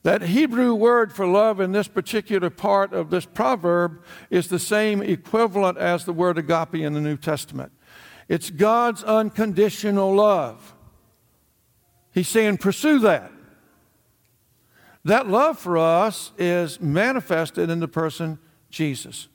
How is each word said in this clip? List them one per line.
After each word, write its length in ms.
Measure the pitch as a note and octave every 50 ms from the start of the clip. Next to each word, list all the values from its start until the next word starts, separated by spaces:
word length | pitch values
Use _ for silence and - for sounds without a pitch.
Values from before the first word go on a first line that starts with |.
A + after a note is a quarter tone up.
That 200 | _ E3+ - G#3+
Hebrew 520 | F#3 E3+ F#3 C4 D#4 C#4 A#3 A#3+ B3+ B3 A#3
word 380 | G#3 A3 A#3 A#3+ A#3+ A3+ G3
for 140 | - - G3
love 340 | F3+ F3+ G3+ G#3+ A3 G#3+ F#3+
in 120 | F#3+ F#3
this 140 | F#3+ G#3 G3
particular 600 | - - G3 - - - G#3+ G3+ - G#3+ F#3+ F3+ E3+
part 460 | - - - G#3 G3+ G3 G3 G3 F#3+
of 160 | F#3 E3 D#3
this 160 | F3+ F3+ -
proverb 760 | - - - A3+ B3+ C4 G3 E3 F3 F3 F3 F3 E3+ D#3+ - - - - - - _
is 180 | - F3 F3 -
the 100 | F#3 F3
same 440 | - - G#3+ G#3+ G#3+ G#3+ G#3 G3
equivalent 760 | G#3 G#3 F3+ - - - - A3 A#3 A3 F3+ G3+ G3 F3+ F3
as 300 | - F3+ F3 F3 E3+ F3
the 80 | F#3 E3+
word 240 | D#3+ F3+ F3+ E3+ E3
agape 380 | D#3 C#3+ E3+ E3 E3 - -
in 180 | D#3+ D#3 D3 D3+
the 80 | D3+
New 160 | D3+ D3+ D3+ C#3
Testament. 520 | - E3 D3+ C#3 - - - C3+ C3 - _ _ _ _ - - - - - - -
It's 220 | - E3+ E3 - -
God's 560 | F3+ C#3+ G3+ G#3+ A3+ A#3 A#3+ A#3+ A3 - -
unconditional 1080 | G#3+ A3 A3 A3 G#3 - G3+ A3 G#3+ F3+ F3 G#3 G3+ - - G#3 G#3 G3+ G3 G3 F#3+ G3
love. 600 | G3+ G#3 G#3+ G3+ E3+ C#3+ A#2 A2 - - - - _ - - _ _ _ _ _ _ _ _ _ _ _ _ _ _ _ _ _ _ _ _ _ _ _ _
He's 180 | _ F#3 F3+ -
saying, 260 | - A3+ A3 G#3+ G3+
"Pursue 440 | - - G3 F#3 - - D#4 D4+ C4+
that." 300 | A3 G#3 E3 B2 F#2 F2+ - - - - _ _ _ _ _ _ _ _ _ _ _ _ _ _ _ _ _ _ _ _ _ _ _ _ _ _ _ - - _ _
That 240 | D3+ G#3 B3 C4 G#3
love 300 | F#3 A#3 C#4+ D#4+ D4 -
for 180 | - F3+ F3
us 560 | E3 D#3+ E3 E3 F3 G3+ A3 - - - - _ -
is 420 | F3 F3 F3 F3 F3 D#3 B2+ -
manifested 880 | F3 D3 C#3+ F3 G#3+ B3+ C4 B3 - - F#3 D#3+ E3 - - F3+ E3+ E3
in 120 | E3 E3+
the 80 | E3 D#3+
person 500 | - D#3+ D#3+ D#3+ - - E3+ D#3+ D#3 - _ _ _ _ _ _
Jesus. 580 | - - D#3 D3 C3+ - - - - - - _